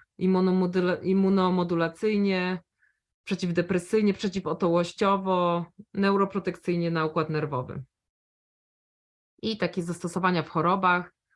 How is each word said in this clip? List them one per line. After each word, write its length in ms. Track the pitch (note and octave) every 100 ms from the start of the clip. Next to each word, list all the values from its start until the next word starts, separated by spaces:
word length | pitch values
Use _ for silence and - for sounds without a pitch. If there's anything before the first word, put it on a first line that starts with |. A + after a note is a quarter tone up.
| _ -
immunomodula-, 840 | F#3 F#3 F#3 F#3 F3+ F#3 F3+ F3
immunomodulacyjnie, 1600 | F#3 F#3+ F#3+ G3 F#3 F3+ F3 E3 E3 E3 G#3+ G#3 G3 F#3 F3+ F#3 - _ _ _ _ _ - F#3+ F3 F3 F3 F3+ - A3 G#3
przeciwotołościowo, 1500 | G3 G3 F#3 D#3 - F3 F3 E3+ - G3+ G3 F#3+ F3+ F3 E3+ E3+ - -
neuroprotekcyjnie 1000 | G3 G3 G3 G3 G3 F3 E3+ - E3+ E3+
na 140 | E3 D#3
układ 240 | E3 D#3
nerwowy. 540 | D3+ D3 B2+ B2+ - - _ _ _ _ _ _ _ _ _ _ _ _ _ _ _
I 160 | A3+ G#3+
takie 260 | F3 F#3
zastosowania 600 | E3+ E3+ E3+ F3 F3+ F3
w 60 | D3+
chorobach, 640 | E3 E3+ F#3+ F3+ F3+ F3 _ _